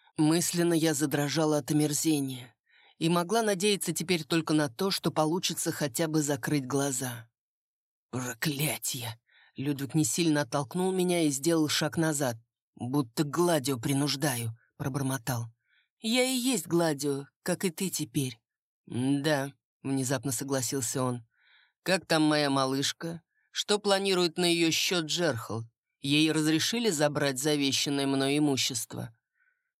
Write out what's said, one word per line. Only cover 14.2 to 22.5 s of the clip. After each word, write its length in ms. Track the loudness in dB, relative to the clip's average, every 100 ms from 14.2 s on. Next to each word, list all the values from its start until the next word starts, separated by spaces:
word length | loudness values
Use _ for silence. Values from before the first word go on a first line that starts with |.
| -2 -2 -6 -8 _ -10
пробормотал. 720 | -6 -4 -4 -4 -4 -6 -6 -12 _ _ _ _
«Я 240 | 0 2
и 120 | 2 0
есть 320 | 0 0 0
Гладио, 580 | 2 2 0 -2 -4 -6 _
как 220 | -6 -2 -2
и 40 |
ты 200 | -2 -4
теперь». 500 | -4 -4 -2 -2 -6 _ _ _ _ -8
«Да», 680 | -2 0 2 2 0 -2 -8 _ _
внезапно 480 | -4 -2 0 -2 -2
согласился 720 | -4 -2 -2 -2 -4 -4 -2
он. 220 | -2 -4 -10 _ _ _ _ _
«Как 220 | -2 -2 2
там 180 | 2
моя 260 | 4 4
малышка? 720 | 2